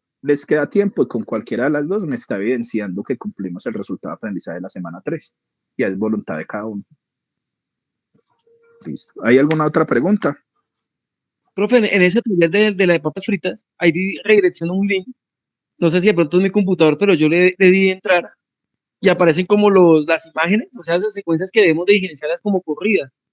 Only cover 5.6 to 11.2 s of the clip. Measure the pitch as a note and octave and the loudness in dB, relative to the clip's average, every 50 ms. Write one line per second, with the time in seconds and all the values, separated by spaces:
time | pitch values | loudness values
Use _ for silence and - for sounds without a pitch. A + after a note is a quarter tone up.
5.6 | _ _ _ - A#2 G2 F#2+ F#2+ A2 G#2+ A2 G#2 - - D#2 D#2 D#2+ - - G#2 | _ _ _ -4 -4 -4 -4 -4 -4 -4 -4 -4 -6 -8 -10 -10 -10 -10 -10 -10
6.6 | A2 A2+ G#2 G2+ - _ _ _ _ _ _ _ _ _ _ _ _ _ _ _ | -10 -10 -10 -12 -14 _ _ _ _ _ _ _ _ _ _ _ _ _ _ _
7.6 | _ _ _ _ _ _ _ _ _ _ _ _ _ _ _ _ _ _ _ _ | _ _ _ _ _ _ _ _ _ _ _ _ _ _ _ _ _ _ _ _
8.6 | _ _ _ _ - D#2+ C#2 - - - - - - A#2 B2 C3 D3 D3 D#3+ D#3 | _ _ _ _ -16 -14 -14 -14 -16 -16 -14 -6 0 2 4 4 4 2 0 0
9.6 | D3+ D3+ - E3 D3+ - B2+ A#2 C#3+ F#3+ G#3+ G3+ - C#3+ C#3+ - _ _ _ _ | -2 0 0 0 0 0 0 0 0 0 0 0 -2 -4 -6 -6 _ _ _ _
10.6 | _ _ _ _ _ _ _ _ _ _ _ _ | _ _ _ _ _ _ _ _ _ _ _ _